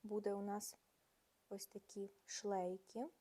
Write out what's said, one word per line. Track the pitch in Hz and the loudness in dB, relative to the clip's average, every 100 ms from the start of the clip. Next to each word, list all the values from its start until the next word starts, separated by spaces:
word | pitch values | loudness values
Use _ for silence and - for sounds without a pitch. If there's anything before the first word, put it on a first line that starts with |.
Буде | 214 208 208 | 0 2 2
у | 202 | 0
нас | 202 202 - - _ _ _ _ _ _ _ | 0 0 -4 -10 _ _ _ _ _ _ _
ось | 196 - | -8 -8
такі | 202 - 202 196 - | -12 -8 -6 -6 -8
шлейки. | - - 208 190 180 190 - 226 302 _ | -8 -2 4 4 4 0 -6 -4 -4 _